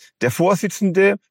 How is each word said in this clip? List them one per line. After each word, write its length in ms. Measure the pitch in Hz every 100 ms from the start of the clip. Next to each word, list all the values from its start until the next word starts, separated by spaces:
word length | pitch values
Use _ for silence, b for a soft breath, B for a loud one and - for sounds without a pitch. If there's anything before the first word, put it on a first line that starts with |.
| b b
der 100 | 120
Vorsitzende 880 | - 175 190 202 - 196 175 196 202 _